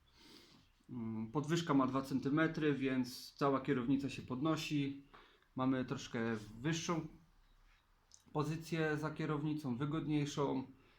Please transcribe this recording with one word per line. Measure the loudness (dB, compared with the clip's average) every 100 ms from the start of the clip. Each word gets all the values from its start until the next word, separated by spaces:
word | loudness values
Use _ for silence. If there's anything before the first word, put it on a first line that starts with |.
| _ -20 -20 -20 -20 -20 -20 _ -12
Yy, | -6 -4 -4 -2
podwyżka | -2 0 2 4
ma | 4 4
dwa | 2
centymetry, | 0 0 2 4 4 2 2 2
więc | 2 0 0 -4 -14
cała | 0 2 2
kierownica | 2 2 4 2 0
się | -6
podnosi. | -6 -2 0 0 0 0 0 -4 -12 -20 -20 -20 _ -2
Mamy | 2 2 0
troszkę | -4 -4 -2 0 -2
wyższą | -6 -6 -2 0 0 -2 -4 -10 -20 _ _ _ -20 _ _ _ _ -20 -8
pozycję | -2 -2 -2 -4 0 0 0
za | -2
kierownicą, | -4 -2 -2 -2 -2 -2 -2
wygodniejszą. | -2 -2 0 0 0 0 0 0 -4 -10 -20